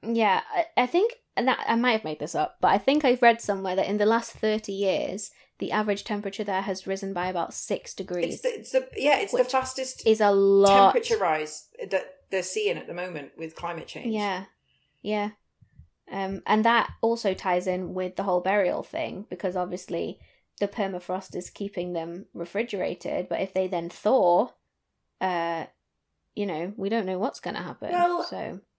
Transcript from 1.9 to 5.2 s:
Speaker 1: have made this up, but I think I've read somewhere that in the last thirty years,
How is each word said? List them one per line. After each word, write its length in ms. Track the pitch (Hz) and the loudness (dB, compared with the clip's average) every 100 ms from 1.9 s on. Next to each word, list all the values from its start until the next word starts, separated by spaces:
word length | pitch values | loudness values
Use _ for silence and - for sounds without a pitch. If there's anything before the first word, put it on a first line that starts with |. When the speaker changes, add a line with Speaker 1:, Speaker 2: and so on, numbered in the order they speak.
Speaker 1:
have 120 | 220 | 2
made 160 | 190 151 | 0 -6
this 160 | - 147 | -4 -2
up, 220 | 151 - | -2 2
but 80 | 180 | 4
I 100 | 190 | 4
think 260 | - 294 | 4 4
I've 180 | 294 240 | 4 6
read 180 | 233 226 | 6 6
somewhere 340 | - 196 190 | 0 -2 0
that 140 | 185 - | 0 0
in 100 | 208 | 2
the 80 | 208 | 4
last 240 | 226 226 | 2 0
thirty 400 | - 214 214 214 | -4 -2 -2 -4
years, 600 | 196 196 170 - 208 | -2 0 0 -2 -6